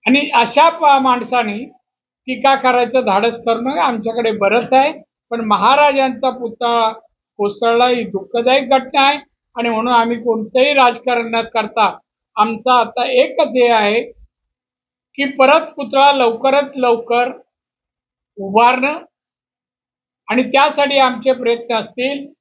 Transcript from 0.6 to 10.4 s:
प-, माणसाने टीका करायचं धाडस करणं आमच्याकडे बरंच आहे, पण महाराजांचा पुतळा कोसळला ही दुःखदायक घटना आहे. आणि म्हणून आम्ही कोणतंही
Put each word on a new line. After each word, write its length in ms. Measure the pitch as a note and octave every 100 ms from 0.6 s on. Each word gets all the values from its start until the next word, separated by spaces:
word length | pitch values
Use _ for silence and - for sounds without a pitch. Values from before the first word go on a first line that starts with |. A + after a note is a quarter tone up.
| E4
प-, 320 | E4 D4+ C#4
माणसाने 560 | C4 B3 A3 B3 A3 G#3 C#4+ _ _ _ _ _ -
टीका 280 | B3 C4+ C4+
करायचं 460 | C4 B3 A#3+ B3+
धाडस 360 | A3 G3 A3+ A#3
करणं 420 | A#3 A3+ B3 D4+
आमच्याकडे 520 | D4+ A#3 A3 A3+ A3+
बरंच 420 | G#3 G3 A3+ A#3
आहे, 200 | C4 C#4+ D#4 _ _ _
पण 120 | A#3
महाराजांचा 880 | A3 G3+ G#3 C#4+ D4 C4+ C4+ B3+ C4
पुतळा 640 | B3+ A#3 - A#3+ A#3 A3 A3 _ _ _ _
कोसळला 500 | G#3 G#3 A#3 A#3 B3
ही 160 | A#3+
दुःखदायक 640 | G3+ F#3+ - A#3 A#3 C4 B3
घटना 320 | C4+ C4 D4
आहे. 180 | C4+ C#4+ - _ _ A#3+
आणि 140 | A#3
म्हणून 240 | A3 A#3
आम्ही 240 | A#3+ A#3 A#3
कोणतंही 560 | A#3 A3+